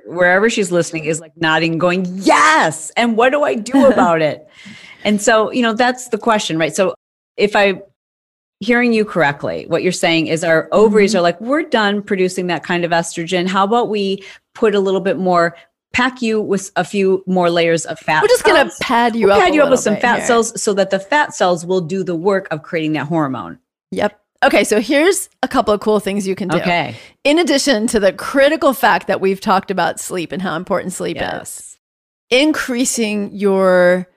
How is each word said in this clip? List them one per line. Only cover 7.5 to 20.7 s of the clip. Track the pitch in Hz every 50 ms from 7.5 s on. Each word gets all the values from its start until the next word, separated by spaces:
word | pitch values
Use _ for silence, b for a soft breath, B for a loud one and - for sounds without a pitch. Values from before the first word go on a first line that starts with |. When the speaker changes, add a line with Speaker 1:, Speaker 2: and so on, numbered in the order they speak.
| 208
Speaker 1:
I, | 214 202 202 190 190 - _ _ _ _ _ _ _ _ _ _ _ _ _ _ -
hearing | 196 226 240 240 247 240 226
you | 220 214
correctly, | 214 - 180 151 139 143 147 - 110 85 80 - -
what | 170 156 -
you're | 180
saying | 175 - - 175 165 165 156
is | 117 160 160 175
our | 165 165 160 - -
ovaries | - 190 214 220 208 214 202 190
Speaker 2:
Mm-hmm. | 220 180
Speaker 1:
are |
like, | 170 170 170 -
"We're | 220 240 277 311 320 311
done | - 226 214 202 202 208
producing | 202 - 208 185 185 180 180 - 180 180
that | 170 147 -
kind | - 180 175 175
of | 165
estrogen. | 170 170 170 - - 170 170 170 185 180 175 190
How | 185 196 196
about | 202 226 240 233 175
we | 214 208 196 196 196 196 B B B B B _ _
put | - 233 220 196
a | 202
little | 190 196 190 190
bit | 180 196 165 147
more, | 185 185 180 170 170 170 165 B B B _ _ _ _
pack | - 247 247 262 254 -
you | 233 226 220 214
with | 202 - 202 190 190 - -
a | 170 180
few | - - 202 190 190 190 185 -
more | 190 185 185 175 170
layers | 170 170 170 170 165 165 -
of | - 160 -
fat | - - 156 220
Speaker 2:
We're | 370 415
just | 508 480 -
gonna | 440 370 311 269 339
Speaker 1:
cells. | - -
Speaker 2:
pad | - - 254 233 240 240 220
you | 233 214
Speaker 1:
We'll | 196 196 202
Speaker 2:
up |
Speaker 1:
pad | 359 349
Speaker 2:
a | 311
Speaker 1:
you | 302
up | 285
with | 262 262 240
Speaker 2:
little | -
Speaker 1:
some | 220 208
Speaker 2:
bit | -
Speaker 1:
fat | - 240 226 -
Speaker 2:
here." | - -
Speaker 1:
cells | 240 233 220 220 - -
so | - 220